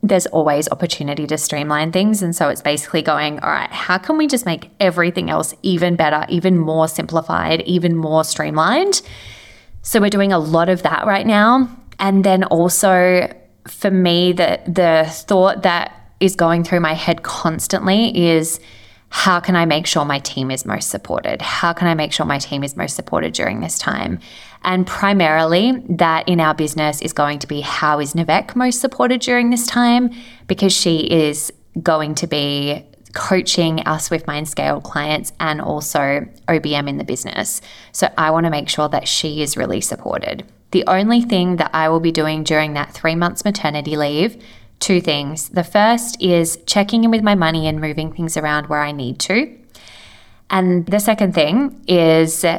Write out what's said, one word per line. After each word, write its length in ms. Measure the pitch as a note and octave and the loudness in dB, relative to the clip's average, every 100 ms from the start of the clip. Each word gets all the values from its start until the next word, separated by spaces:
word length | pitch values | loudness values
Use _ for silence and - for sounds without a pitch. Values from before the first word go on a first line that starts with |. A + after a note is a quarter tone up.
there's 240 | G#3 F#3+ - | 2 0 0
always 420 | D#3+ D3+ C#3+ D#3 | 0 2 0 -2
opportunity 560 | - E3+ - C#3+ C#3+ D3 | -4 -4 -4 -6 -6 -4
to 120 | D3+ | -4
streamline 540 | - D3+ D3 D3+ D#3+ | -4 -4 -2 -2 0
things. 300 | F3 G#3 G#3+ | 0 2 2
And 140 | F3+ E3 | 0 0
so 120 | D3 | 0
it's 120 | - | 0
basically 400 | D3 D3 - E3+ | -2 -2 -2 -2
going, 380 | D#3 D3 D3+ D3 | 0 0 0 -2
"All 100 | - | -2
right, 200 | D3+ - | -2 -4
how 260 | - - F#3 | -8 -2 -4
can 220 | - D#4 | 0 0
we 80 | D4+ | 2
just 180 | C4 | 0
make 260 | F#3 D#3+ - _ | -2 -6 -8 _
everything 500 | G3 E3+ E3+ F3+ E3 | 0 2 0 0 -2
else 240 | D#3 D#3+ - | -2 -4 -4
even 340 | G3 F3+ F3 E3+ | -2 2 2 2
better, 300 | D#3 D3+ - | 2 2 0
even 300 | F3 F#3 F3+ | 0 2 2
more 300 | D#3+ D#3+ D#3+ | 2 2 0
simplified, 760 | - D3+ E3 D#3+ - E3 E3 | -2 -4 -4 -2 -2 0 -2
even 340 | - F3+ E3+ E3 | 0 0 2 0
more 280 | D#3+ D#3 | 2 0
streamlined?" 760 | D#3 - D3+ D3+ E3 C4+ G4 F#4+ - - - - - - - - | 0 -2 -2 0 2 2 2 0 -4 -20 -20 -20 -20 -20 -20 -16
So 180 | - A3+ | -2 2
we're 100 | G3+ | 2
doing 220 | G3+ G3 | 2 2
a 60 | F#3 | 2
lot 300 | D#3 E3 E3+ | 2 2 2
of 140 | F3+ | 2
that 240 | D#3+ D#3+ - | 0 -2 0
right 200 | G3 A3+ | 0 2
now. 420 | G#3 G#3+ B3+ B3+ - - - | 4 6 4 2 -4 -20 -4
And 260 | G3 G3 | 2 4
then 200 | F#3+ F#3+ | 4 4
also 880 | F#3+ E3 F3 - G3 F#3 F3+ F3+ - - - _ - | 2 2 2 4 4 6 6 4 0 -6 -20 _ -20
for 220 | - G#3 | -4 0
me, 420 | F#3+ F3+ E3+ F3+ | 2 4 4 2
the, 280 | F3 E3+ F2+ - | 2 2 0 -2
the 400 | F3 F3 D#3+ D#3 | 2 4 4 2
thought 540 | - - G3 F#3 G3 | -4 0 4 4 4
that 300 | F#3 F3 - - - - | 0 0 -4 -10 -20 0
is 160 | G3 - | 0 2
going 280 | E3 E3+ | 2 2
through 160 | E3 F3 | 2 2
my 140 | E3 | 0
head 280 | D#3+ - E3+ | -2 -2 -2
constantly 1040 | - - E3+ E3 - - F#3 G3 A3+ - E3+ | -4 -4 -4 -2 -2 -2 2 2 2 2 4
is, 300 | E3 D#3+ - - - - - _ | 4 0 -6 -12 -20 -20 -20 _
"How 320 | - - F3 | -2 0 2
can 160 | E3+ F3+ | 2 2
I 80 | |
make 220 | E3+ D3+ E3 | 2 0 0
sure 180 | E3 | -2
my 140 | D3 C#3 | 0 -2
team 320 | C3+ - C3 | -4 -6 -4
is 160 | C3 - | -4 -4
most 240 | - - | -6 -6
supported? 500 | - - - - - | -8 -6 -4 -4 -6
How 320 | - - E3+ | -6 -2 -2
can 160 | E3+ F3 | 0 0
I 60 | |
make 180 | E3 D3+ | 0 -2
sure 140 | - D#3+ | -2 -2
my 120 | C#3+ | -2
team 240 | - C#3 | -4 -6
is 140 | C#3 F2+ | -6 -6
most 180 | C#3 | -6
supported 380 | - - D#2 - | -6 -4 -2 -2
during 280 | D#3+ - G#2+ | -4 -4 -4
this 180 | E3 - | -6 -6
time?" 400 | - - - F3+ - - - - F3+ | -4 -4 -4 -8 -10 -20 -20 -8 -2
And 200 | F#3 F3+ | 0 -2
primarily 960 | - G3 G3+ D#3+ D#3 D#3+ E3+ A#3 B3+ - | -2 0 2 4 4 4 4 2 0 -2
that 360 | E3+ E3 D#3+ - | 2 2 2 2
in 140 | F3 | 2
our 140 | D#3 | 2
business 480 | D#3 D3+ D#3+ D3+ D3 | 2 -2 0 -2 -2
is 100 | D#3 | -6
going 260 | - D3 D3 | -2 -2 -2
to 60 | - | -6
be, 140 | D3 | -8
how 400 | D3 - D3+ D3 | -6 -2 0 0
is 140 | D3 | 0
Nivek 420 | E3+ D#3+ E3+ - A#3+ | -2 2 0 0 -2
most 240 | B3+ B3 | 0 0
supported 400 | C4+ - B3 B3 | -4 0 0 0
during 300 | A#3+ B3 A#3+ | 0 0 2
this 160 | A#3+ A#3+ | 0 0
time? 440 | A#3+ A#3+ A#3+ B3 - - - - | 0 4 4 2 -4 -20 -20 -6
Because 260 | F#3 G3 | 0 2
she 280 | - F3+ E3 | 2 2 0
is 520 | - E3 D3+ D3 - - _ - | 2 2 2 -2 -8 -12 _ -4
going 320 | E3 D#3 D3+ | 0 0 0
to 120 | D3+ E3 | -4 -4
be 600 | D3+ C#3+ C#3+ C#3+ D3 - _ - | -2 -2 -2 -4 -6 -8 _ -16
coaching 680 | - - F#3+ - - E3 D#3+ | -10 0 0 0 0 0 0
our 200 | - D#3 | -2 -4
Swift 260 | - E3 D#3+ | -4 -4 -4
Mind 220 | D3 D3+ | -6 -6
Scale 320 | - C#3+ C#3+ | -4 -2 -4
clients 540 | - D3 D3 D3+ - - | -6 -6 -4 -4 -6 -4
and 220 | D#3 D3+ | -4 -2
also 680 | D#3 D3+ D3 D#3 C#3 C#3+ - - - | -4 -6 -2 -2 0 -2 -4 -10 -2
O 100 | D#3+ | -2
B 160 | D3 | 0
M 140 | C#3+ C#3+ | -4 -4
in 80 | C#3 | -6
the 80 | |
business. 560 | - - - - - - - - - | -6 -6 -6 -6 -6 -8 -12 -20 -16
So 160 | - - - | -4 -2 0
I 140 | D#3 | 0
wanna 180 | D#3+ E3 | 2 0
make 220 | D3+ - | -2 -4
sure 180 | - D3+ | -2 -2
that 180 | D3 - | -2 -2
she 360 | - D#3 D3+ | -4 -4 -4
is 140 | D3 - | -4 -4
really 260 | - F#2+ | -4 -4
supported. 600 | - - - - - - - _ _ | -4 -8 -6 -6 -6 -10 -14 _ _
The 140 | F#3 - | 0 2
only 340 | F#3 G#3 A#3+ | 2 4 2
thing 360 | A#3+ G3 F3+ F3 | 2 2 2 0
that 140 | D#3 | 0
I 160 | D#3+ D#3+ | 0 2
will 100 | E3 | 2
be 100 | E3 | 0
doing 320 | D#3+ D#3 D#3 | 0 -2 -2
during 300 | D#3 D#3 D#3 | 0 0 0
that 220 | C#3+ D3 | -4 -8
three 200 | - E3 | -4 -2
months 300 | E3 F3 - | 0 -2 -2
maternity 540 | G#3 G3+ D#3 D3 D3 D3+ | -4 -2 -4 -4 -4 -2
leave, 440 | D3 D3 G#3 A3 - - - _ | 0 0 -2 -4 -20 -20 -20 _
two 200 | - F#3 | 0 2
things. 480 | E3+ D3 C#3+ D#3+ - | 2 -2 -4 -8 -4
The 120 | F#3 | -4
first 580 | E3+ G#3 G#3+ A#3 A#3 - | 0 2 4 2 -2 -2
is 360 | F#3 E3+ E3 - - | 2 2 2 -4 -4
checking 380 | G3+ G3+ A#3 | -2 0 2
in 60 | A3+ | 2
with 120 | A3+ | 2
my 120 | G#3+ | 2
money 340 | G3+ D#3+ D#3+ D#3 | 2 2 0 -2
and 120 | D#3 | -2
moving 320 | D3+ D3+ D#3 | -4 -4 -6
things 240 | - E3 E3 | -6 -4 -2
around 320 | D3+ D3+ D3 | -2 -2 -2
where 120 | D3 | -2
I 120 | D3 | -2
need 260 | D3 B2 - | -4 -8 -6
to. 340 | - G3+ D4+ - - - - - - - - - _ | -2 -2 -2 -10 -20 -20 -20 -20 -20 -20 -20 -20 _
And 360 | F#3+ F#3 F3+ E3+ | 0 2 2 2
the 140 | G3+ | 0
second 340 | G#3 G#3 G3 | 0 2 2
thing 480 | F3 D3+ G3+ C#4 - - | 2 2 2 0 -4 0
is 580 | F3+ E3 D#3+ D#3+ - F3 | 4 6 4 4 0 -2